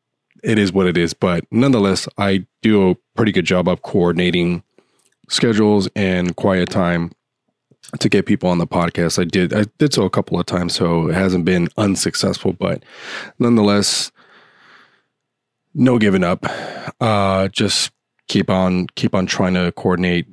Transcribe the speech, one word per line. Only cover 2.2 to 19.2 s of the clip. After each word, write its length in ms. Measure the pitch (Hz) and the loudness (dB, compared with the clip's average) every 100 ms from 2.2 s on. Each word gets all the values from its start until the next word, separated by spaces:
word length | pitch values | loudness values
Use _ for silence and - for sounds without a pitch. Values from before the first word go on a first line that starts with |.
| 101 98 90 _ | 0 0 -4 _
do 280 | 110 104 95 | 2 4 4
a 60 | 90 _ - | 0 _ -2
pretty 160 | 110 | 0
good 120 | 95 | 0
job 240 | 82 90 87 | 0 0 0
of 140 | 87 | -2
coordinating 800 | - 104 87 82 90 85 87 87 - _ _ _ _ _ _ | -2 0 0 2 0 0 0 -2 -8 _ _ _ _ _ _
schedules 600 | - 123 107 107 104 95 - | 0 2 4 4 2 0 -2
and 400 | 98 90 90 85 | -2 0 -2 -2
quiet 340 | 104 92 90 | 0 0 0
time 400 | - 87 87 85 - _ _ _ _ _ _ - - | 0 0 0 -4 -8 _ _ _ _ _ _ -16 -6
to 100 | 107 | 0
get 160 | 101 | 0
people 240 | 92 101 90 | 2 0 0
on 100 | 87 | 0
the 100 | 82 | 0
podcast. 520 | 90 85 - 85 - | -2 -2 -2 -2 0
I 40 | |
did, 280 | 87 92 90 | -2 0 0
I 120 | - 104 - | 0 -2 0
did 140 | 151 | 0
so 120 | - | 2
a 60 | 95 | 0
couple 280 | - - 87 | 0 -2 -4
of 80 | 87 | -2
times, 300 | 90 87 - | -2 -4 -2
so 320 | 87 85 82 | 0 0 0
it 60 | |
hasn't 300 | 85 95 92 | 0 0 0
been 240 | 85 90 85 - | 0 0 0 -2
unsuccessful, 760 | 104 92 95 - 95 95 - | -2 0 -2 -2 -4 -2 -4
but 320 | 90 92 85 - - - - - - | -2 -4 -4 -8 -20 -16 -14 -16 -2
nonetheless, 720 | 120 117 104 101 101 - - - _ - _ _ _ - _ _ _ _ _ _ _ _ _ | 2 4 4 2 0 -2 -6 -12 _ -20 _ _ _ -20 _ _ _ _ _ _ _ _ _
no 240 | 151 127 123 | 0 2 4
giving 240 | 107 95 | 4 2
up. 240 | 87 95 - - - - - - | 0 -2 -6 -8 -12 -12 -16 -4
Uh, 480 | 117 104 98 95 95 | -2 0 0 0 -2
just 420 | - 104 - - - _ _ - | -2 -2 -2 -4 -10 _ _ -4
keep 200 | 101 - | -2 0
on, 380 | 95 92 90 87 | 0 2 0 -4
keep 180 | - - | -4 -2
on 140 | 98 | -2